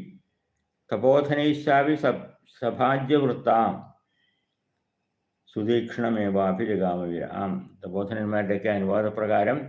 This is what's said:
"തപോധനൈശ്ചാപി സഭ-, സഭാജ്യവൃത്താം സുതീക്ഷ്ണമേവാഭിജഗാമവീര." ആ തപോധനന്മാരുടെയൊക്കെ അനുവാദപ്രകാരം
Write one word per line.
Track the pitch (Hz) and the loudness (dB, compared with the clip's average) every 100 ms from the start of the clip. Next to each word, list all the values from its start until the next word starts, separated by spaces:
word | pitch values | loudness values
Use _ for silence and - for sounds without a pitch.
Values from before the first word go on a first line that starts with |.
| - - _ _ _ _ _ _ _ | -10 -20 _ _ _ _ _ _ _
"തപോധനൈശ്ചാപി | 110 127 143 139 143 151 143 151 139 143 | 2 4 4 2 0 0 0 2 4 4
സഭ-, | 151 135 98 - _ _ _ | 2 0 -2 -8 _ _ _
സഭാജ്യവൃത്താം | 120 - 127 139 135 147 135 - 120 113 107 95 - _ _ _ _ _ _ _ _ _ _ _ _ _ _ _ _ | -6 0 0 0 2 2 2 0 2 2 2 -2 -12 _ _ _ _ _ _ _ _ _ _ _ _ _ _ _ _
സുതീക്ഷ്ണമേവാഭിജഗാമവീര." | 110 107 120 117 - 117 110 101 98 95 92 110 98 92 87 87 85 | -4 0 0 0 -4 -2 0 0 0 0 0 -2 0 0 -2 -4 -6
ആ | - 95 98 92 - - 98 | -6 -6 -6 -6 -10 -16 -8
തപോധനന്മാരുടെയൊക്കെ | 95 98 110 107 107 98 101 107 | -6 -6 -4 -2 -2 0 -2 0
അനുവാദപ്രകാരം | 101 95 104 107 107 107 104 104 143 | 0 0 0 0 -2 0 2 2 -2